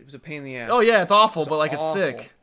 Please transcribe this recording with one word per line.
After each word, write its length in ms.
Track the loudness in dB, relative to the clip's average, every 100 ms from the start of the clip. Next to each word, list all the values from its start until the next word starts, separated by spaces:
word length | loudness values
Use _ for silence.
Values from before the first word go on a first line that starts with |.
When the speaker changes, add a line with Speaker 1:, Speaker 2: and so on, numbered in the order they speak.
Speaker 1:
It 40 | -18
was 80 |
a 60 | -20
pain 180 | -16 -14
in 40 |
the 120 | -12 -10
ass. 120 | -2
Speaker 2:
Oh, 100 | 2
yeah, 200 | 4 4
it's 100 | 4
awful, 300 | 4 4 0
Speaker 1:
It 40 | -2
was 40 |
Speaker 2:
but, 80 | -2
like, 160 | -2
it's 80 | -2
Speaker 1:
awful. 180 | -2 0
Speaker 2:
sick. 320 | -2 -4 -14 _